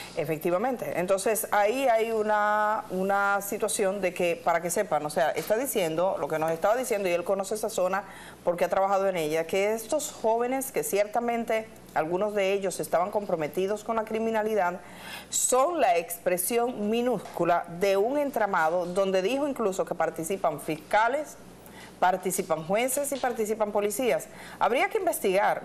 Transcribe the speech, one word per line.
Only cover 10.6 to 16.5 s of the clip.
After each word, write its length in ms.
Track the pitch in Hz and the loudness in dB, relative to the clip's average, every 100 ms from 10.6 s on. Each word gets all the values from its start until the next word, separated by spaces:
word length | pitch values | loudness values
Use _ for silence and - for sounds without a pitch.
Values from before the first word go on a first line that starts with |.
| 254 | -4
que 100 | - | -4
ciertamente 840 | - 196 208 233 240 233 233 220 220 - - | 0 0 0 0 0 -2 0 -2 -4 -14 -6
algunos 400 | 143 160 180 208 | -4 -2 0 0
de 180 | 202 190 | 0 2
ellos 280 | 196 190 165 | 2 -2 -4
estaban 300 | 156 165 185 | 0 0 2
comprometidos 720 | 208 202 170 147 170 190 208 | -2 -2 -2 -2 -2 -2 -2
con 140 | - 226 | -2 -2
la 80 | |
criminalidad, 760 | 214 220 226 220 214 214 180 180 - - - - - | -2 -2 0 0 0 2 0 -2 -10 -16 -14 -14 -6
son 500 | - - 247 294 339 | -2 2 4 4 4
la 160 | 214 170 | 4 4
expresión 920 | 170 - 185 180 - | 0 -4 -2 0 0